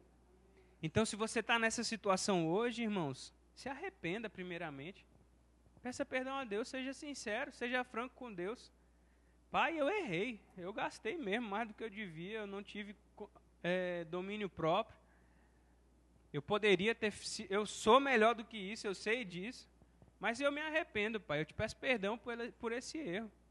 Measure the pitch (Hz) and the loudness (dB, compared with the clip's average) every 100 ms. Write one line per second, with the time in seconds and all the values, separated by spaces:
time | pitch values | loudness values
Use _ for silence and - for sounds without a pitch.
0 | - - - - - - - - 160 214 | -20 -20 -20 -20 -20 -20 -20 -8 0 2
1 | 226 208 220 240 214 233 226 233 226 220 | 2 2 0 0 2 4 4 2 0 0
2 | 202 190 - 185 160 185 233 226 233 202 | 4 4 4 4 4 4 2 0 0 0
3 | 151 127 - - _ - 247 269 381 - | 0 -4 -10 -18 _ -12 -8 -6 -8 -6
4 | 165 202 220 - 180 170 165 139 147 202 | -4 -4 -4 -8 -8 -6 -6 -6 -10 -12
5 | - - - _ _ _ - - 247 254 | -20 -20 -20 _ _ _ -20 -10 -8 -4
6 | 277 262 262 269 254 202 254 262 262 269 | -2 -2 -2 -4 -2 -2 -2 -4 -6 -6
7 | 302 277 226 214 294 - 247 254 247 220 | -8 -6 -4 -2 -4 -4 -2 0 -2 -4
8 | 247 - 247 185 180 247 - - _ _ | -6 -8 -10 -6 -6 -6 -12 -20 _ _
9 | - _ _ - _ 180 254 330 285 427 | -20 _ _ -20 _ 2 2 4 2 2
10 | 302 165 240 214 - - 175 220 311 - | 0 0 -2 -4 -12 -12 -8 -4 -4 -4
11 | 220 349 214 214 226 196 233 214 226 202 | -6 -4 -2 -2 0 -2 -4 -6 -8 -6
12 | 202 156 180 220 202 196 202 202 208 208 | -8 -8 -8 -6 -6 -8 -8 -8 -10 -12
13 | - - 208 - - - 175 185 180 175 | -20 -16 -16 -16 -20 -6 0 2 0 -2
14 | 165 180 190 214 202 - 160 185 226 - | -4 -4 -4 -4 -4 0 2 4 2 -8
15 | - - - - - - - - - - | -20 -20 -20 -20 -20 -20 -20 -20 -20 -20
16 | _ - - 147 - 208 208 180 208 226 | _ -20 -10 -8 -2 2 6 6 4 2
17 | 214 - - - 220 196 208 - 220 247 | -2 -2 -6 -8 -2 0 0 2 8 8
18 | 277 247 220 226 226 220 190 214 214 180 | 8 6 6 4 -2 -8 -6 -6 -6 -4
19 | 214 233 202 175 202 - - _ - _ | 0 0 -2 -6 -8 -10 -16 _ -20 _
20 | - - 202 233 285 285 311 311 339 214 | -20 -4 -2 2 2 0 0 0 0 0
21 | 208 220 - 147 156 - 220 - 277 240 | 0 -2 -2 -2 0 -2 -4 -2 0 2
22 | 196 233 - 233 233 - 233 233 254 320 | 0 -2 -4 -6 -6 -6 -4 -4 -4 -6
23 | 277 180 220 - _ | -4 -4 -6 -12 _